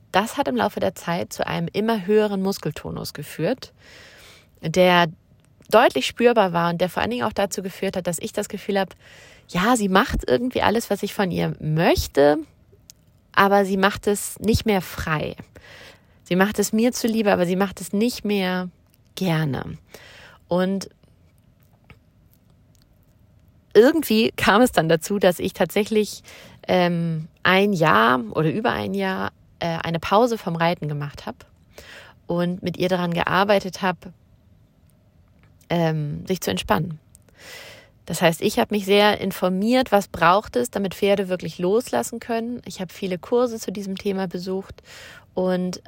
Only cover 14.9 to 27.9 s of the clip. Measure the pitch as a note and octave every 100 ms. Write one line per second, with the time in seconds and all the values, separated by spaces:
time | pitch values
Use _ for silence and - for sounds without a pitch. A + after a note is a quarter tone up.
14.9 | - - D#3 - - - - - - -
15.9 | - _ _ - F3 G3 G#3+ G3+ A3 A#3+
16.9 | - A#3+ A3 G3+ F#3+ F3 F#3 G3 F3+ F#3+
17.9 | G3+ A#3 - G#3 G#3 F#3 F#3 F3+ - _
18.9 | _ _ - F#3 D#3+ D#3 C3 - D#3 _
19.9 | - - - - - - F3 F#3 G3 -
20.9 | - _ _ _ _ _ _ _ _ -
21.9 | - _ _ _ _ _ _ _ _ _
22.9 | _ _ _ _ _ _ _ _ - A#3+
23.9 | D#4+ - A3 A#3 - - G3+ B3 - D#3+
24.9 | E3 - G3+ F#3 F3+ F3+ - F3+ - G#3
25.9 | G#3+ G#3 - - - - - - F#3 F3
26.9 | F3 E3+ D#3+ D#3+ _ F3 F#3 G#3 F#3 D#3